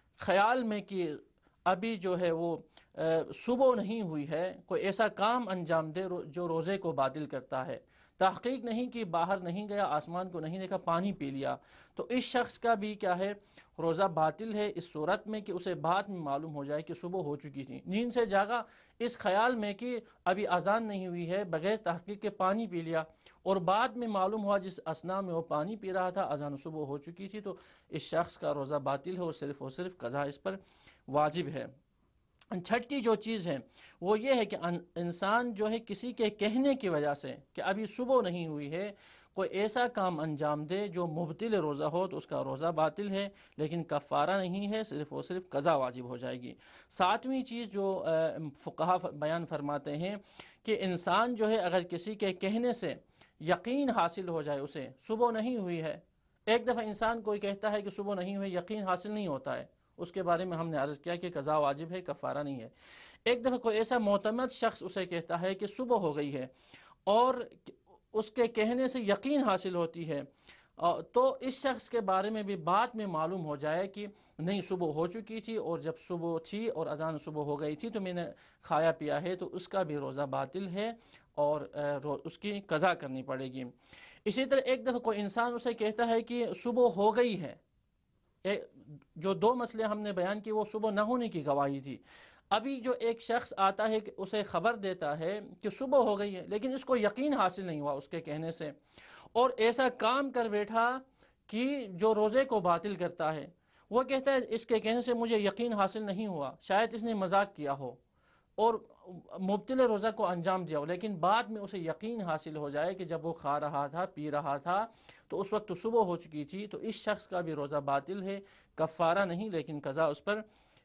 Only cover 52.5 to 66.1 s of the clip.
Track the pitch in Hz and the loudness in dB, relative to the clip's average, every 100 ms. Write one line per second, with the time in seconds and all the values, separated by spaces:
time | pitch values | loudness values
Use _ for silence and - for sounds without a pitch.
52.5 | 220 247 233 175 - - _ - - 156 | 2 2 0 -2 -4 -10 _ -20 -6 0
53.5 | 175 226 269 277 233 170 196 180 165 147 | 0 2 0 2 4 2 0 -4 -2 -2
54.5 | 143 143 156 127 - - 220 240 220 226 | -2 -4 -8 -10 -10 -6 2 2 2 -2
55.5 | 247 180 170 156 151 - _ _ _ - | -2 -2 -2 -4 -6 -12 _ _ _ 2
56.5 | 233 220 233 214 202 226 233 214 208 202 | 2 2 -2 -2 -2 0 0 -2 -2 -2
57.5 | 196 214 208 202 202 202 196 180 202 196 | -2 0 -2 -2 -6 -4 -2 -2 -4 -4
58.5 | 175 170 214 190 180 208 214 196 135 139 | -4 -4 -4 0 -2 -2 -4 -2 -4 -4
59.5 | 127 - _ _ - 175 190 175 170 185 | -6 -8 _ _ -12 -8 -2 2 2 0
60.5 | 165 165 151 139 143 175 175 175 165 139 | -2 -2 0 -2 -2 -6 -4 -4 -4 0
61.5 | 156 143 143 165 180 175 139 135 135 147 | 4 4 2 -4 -6 -6 -6 -4 -4 -4
62.5 | 135 110 - - - - - 226 240 247 | -6 -10 -16 -20 -20 -20 -4 0 2 2
63.5 | 247 233 214 226 247 208 202 214 233 262 | 0 2 2 2 2 4 4 2 0 -2
64.5 | - 226 - 180 196 180 170 165 170 185 | 0 0 0 -6 -4 -2 -4 -2 -2 -2
65.5 | 190 202 220 254 233 170 | -2 -4 -4 0 2 2